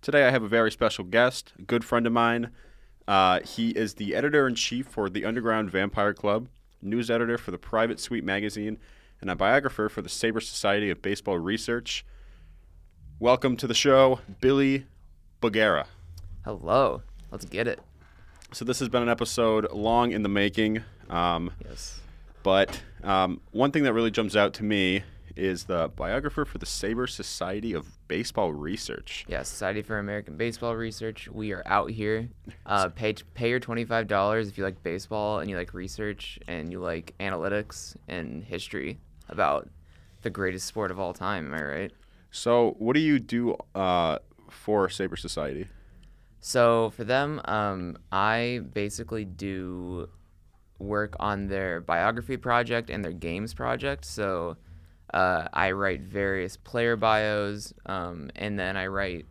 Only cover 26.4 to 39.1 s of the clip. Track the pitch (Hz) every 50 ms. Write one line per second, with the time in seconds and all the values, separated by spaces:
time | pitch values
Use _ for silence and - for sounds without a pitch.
26.4 | 147 - - - - - - - - 98 113 117 127 123 - - 95 - - -
27.4 | 87 90 98 104 107 117 95 80 71 - - - - - 78 87 120 - - -
28.4 | 104 87 76 73 73 78 90 - - - - 50 - - - - - - 85 69
29.4 | 67 - - - 107 92 101 107 104 - 110 104 101 101 104 104 101 - 76 78
30.4 | 110 120 113 - - 120 117 113 113 113 104 - 113 110 107 - - - - 110
31.4 | 107 107 98 87 90 - 95 101 87 71 113 110 107 104 107 110 113 123 - -
32.4 | - - - - - - 98 101 95 92 82 - 113 107 107 - - - - -
33.4 | 120 117 120 127 120 - 113 117 117 110 117 113 113 98 104 98 98 104 107 113
34.4 | 113 101 101 - 98 95 92 82 - 87 85 95 98 - 110 107 104 104 107 98
35.4 | 78 104 98 90 87 87 - 92 90 95 - - 107 104 101 - - - - -
36.4 | 87 - 87 85 76 82 90 92 90 87 82 85 85 - - - 92 101 95 85
37.4 | 80 98 101 104 110 - - - - - - - - - - 90 80 65 60 76
38.4 | 95 113 - - - - - 92 67 76 - - - -